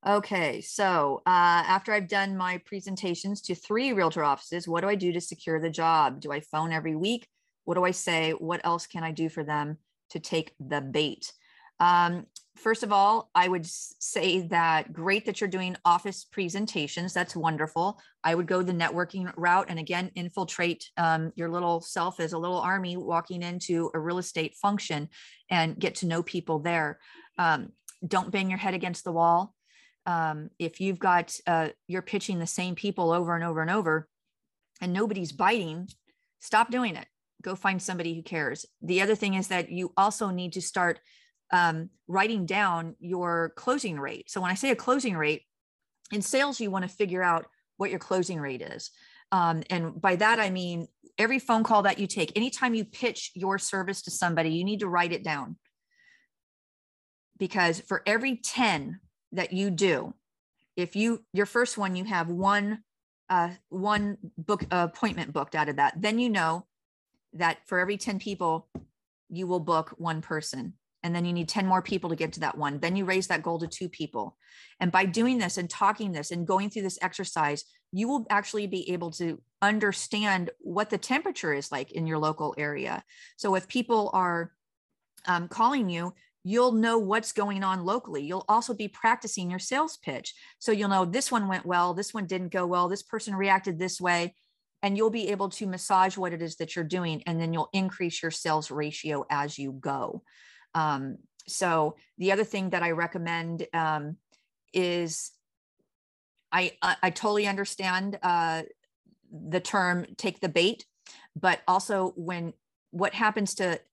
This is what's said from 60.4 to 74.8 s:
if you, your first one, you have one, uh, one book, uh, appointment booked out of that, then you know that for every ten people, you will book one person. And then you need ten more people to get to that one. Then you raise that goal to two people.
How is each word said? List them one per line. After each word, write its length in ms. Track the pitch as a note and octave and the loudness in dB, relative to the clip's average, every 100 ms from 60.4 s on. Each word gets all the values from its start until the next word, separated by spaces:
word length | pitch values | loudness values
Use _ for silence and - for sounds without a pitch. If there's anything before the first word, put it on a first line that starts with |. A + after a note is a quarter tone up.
| _ _ _ - | _ _ _ -6
if 200 | F3 G3+ | -4 0
you, 280 | A3 A3+ _ | 0 0 _
your 120 | F3+ G3+ | -2 0
first 300 | A#3+ A#3+ - | 2 0 0
one, 200 | G3 F3+ | -2 -2
you 80 | |
have 240 | G3 F#3+ E3 | -2 -2 0
one, 540 | F3 F#3+ G3+ G3+ A3 _ _ _ _ _ | 0 2 2 2 -4 _ _ _ _ _
uh, 220 | F#3 F3 F3+ _ | 2 2 -2 _
one 480 | F#3 G3 G#3 G3+ G3+ E3 - | -4 0 2 0 -4 -10 -12
book, 260 | E3 G#3 - | -2 -2 0
uh, 180 | F3+ E3+ | 0 0
appointment 420 | - A3 F3+ D#3+ | 0 -2 -2 -4
booked 220 | D3+ C#3+ | -4 -2
out 140 | D#3 D3 | 0 -2
of 80 | C#3 | 2
that, 240 | C#3+ - | 2 2
then 180 | G#3 A3 | 0 2
you 120 | B3 | 2
know 360 | G3+ D#3+ E3 - _ _ _ _ _ _ | 2 2 0 -6 _ _ _ _ _ _
that 260 | D#3+ E3+ D#3+ - | 0 0 0 -2
for 120 | F#3 | 0
every 200 | F#3 G3+ | 0 0
ten 200 | - G3 | -2 -4
people, 500 | - G3 F3 D#3+ - - - _ _ _ _ | -4 -2 0 0 -4 -16 -16 _ _ _ _
you 180 | E3 F#3 | -8 -2
will 140 | F3+ | -2
book 300 | D#3+ E3 D#3 - | 2 0 0 -6
one 240 | E3+ D#3+ | -6 -6
person. 520 | E3 D#3 D3+ C3 D#3+ - _ _ | -4 -6 -4 -8 -10 -12 _ _
And 120 | E3+ | -4
then 100 | F3 | -2
you 80 | F3 | 0
need 160 | F3 E3 | -2 -2
ten 180 | G#3+ F#3+ | 0 2
more 160 | F#3 | 2
people 260 | F#3 F#3+ E3+ | 2 -4 -2
to 80 | D#3+ | -2
get 160 | D#3+ | -2
to 60 | D#3+ | -2
that 160 | D#3 - | -4 -2
one. 220 | D3 C#3+ | -4 -2
Then 180 | E3 F#3 | -2 0
you 80 | |
raise 220 | F#3 F#3+ F#3+ | 2 0 2
that 160 | E3 | -2
goal 160 | D#3+ E3 | 0 -4
to 80 | E3 | -4
two 220 | - F3+ | -6 -10
people. 500 | - D3+ A#2+ G#2 _ _ - - _ | -6 -8 -6 -8 _ _ -20 -20 _